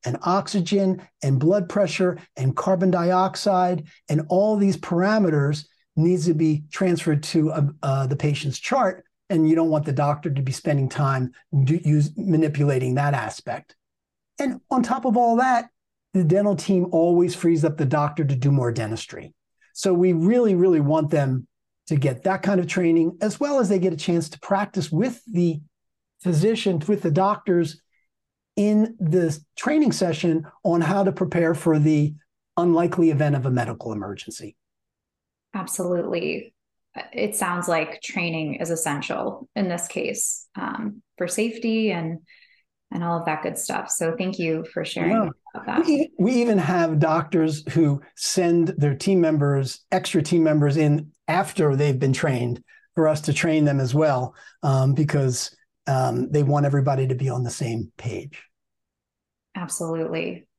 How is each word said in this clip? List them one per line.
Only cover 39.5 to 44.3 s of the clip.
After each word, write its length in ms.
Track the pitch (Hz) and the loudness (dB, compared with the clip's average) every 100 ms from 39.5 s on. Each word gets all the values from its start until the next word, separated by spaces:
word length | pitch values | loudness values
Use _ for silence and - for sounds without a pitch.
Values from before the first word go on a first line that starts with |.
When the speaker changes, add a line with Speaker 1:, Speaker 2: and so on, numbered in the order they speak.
| - | -4
Speaker 2:
in 140 | 190 | -4
this 180 | 175 - | -4 -8
case, 600 | - - - - - - - | -6 -6 -4 -6 -6 -12 -12
um, 460 | - - 214 208 _ _ | -10 -8 -8 -10 _ _
for 100 | 175 | -6
safety 640 | - 226 226 233 220 220 | -2 -4 -4 -4 0 0
and, 280 | 175 160 165 _ - _ _ _ _ _ | -2 -6 -8 _ -20 _ _ _ _ _
and 120 | 175 | -6
all 160 | 170 170 | -4 -4
of 60 | 165 | -4
that 180 | 156 | -4
good 140 | - - | -6 -8
stuff. 320 | - - - | -8 -8 -6
So 260 | - 165 165 | -4 -4 -4
thank 220 | 185 | -6